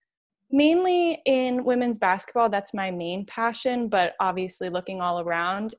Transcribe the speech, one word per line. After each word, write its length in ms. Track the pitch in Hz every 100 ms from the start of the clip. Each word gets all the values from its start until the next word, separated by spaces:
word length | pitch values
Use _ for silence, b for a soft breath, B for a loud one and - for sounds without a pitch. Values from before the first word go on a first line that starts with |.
| _ _ _ _ -
mainly 720 | 277 302 339 370 359 339 - -
in 360 | 262 254 247
women's 360 | 254 247 247 214
basketball. 500 | 185 185 - 240 226
That's 240 | 202 202
my 180 | 208 190
main 360 | 175 170 185 202
passion, 640 | - 233 226 262 247 226
but 240 | 202 175 -
obviously 520 | 190 180 185 - 185
looking 320 | 180 180 190
all 180 | 180 175
around. 540 | 170 170 175 196 214